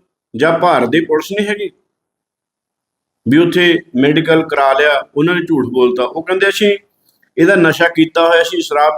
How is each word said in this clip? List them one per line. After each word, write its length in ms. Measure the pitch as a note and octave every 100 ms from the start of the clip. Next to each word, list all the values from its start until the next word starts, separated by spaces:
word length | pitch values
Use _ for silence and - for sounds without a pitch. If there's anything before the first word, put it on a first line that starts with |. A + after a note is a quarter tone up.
| _ _ _
ਜਾਂ 260 | A2 D#3 E3
ਭਾਰਤ 300 | F3 C#3+ A#2
ਦੀ 160 | D#3 D#3
ਪੁਲਿਸ 260 | D#3 -
ਨਹੀਂ 160 | G3 G3+
ਹੈਗੀ 220 | G#3 G3 _ _ _ _ _ _ _ _ _ _ _ _ _ _ _ A#2
ਵੀ 120 | C#3+
ਉੱਥੇ 400 | E3+ F3+ F3 E3 - B2+
ਮੈਡੀਕਲ 520 | C#3 D3+ D#3+ D#3+ D#3+
ਕਰਾ 260 | C#3+ C#3
ਲਿਆ, 360 | C3+ D3+ C#3 - C#3+
ਉਹਨਾਂ 180 | D#3+ F3
ਨੇ 60 |
ਝੂਠ 240 | E3+ D3+ B2+
ਬੋਲਤਾ। 380 | B2+ B2 A#2+
ਉਹ 200 | B2 D#3+
ਕਹਿੰਦੇ, 260 | E3 F#3 G3
"ਅਸੀਂ 280 | F#3+ G#3 G3+ _ _ _ _ _ -
ਇਹਦਾ 180 | E3 G3
ਨਸ਼ਾ 320 | D#3+ D3+ E3+
ਕੀਤਾ 400 | D#3+ D#3+ E3 E3
ਹੋਇਆ 160 | E3+
ਸੀ, 180 | E3 F3+
ਸ਼ਰਾਬ 320 | - D3 D3+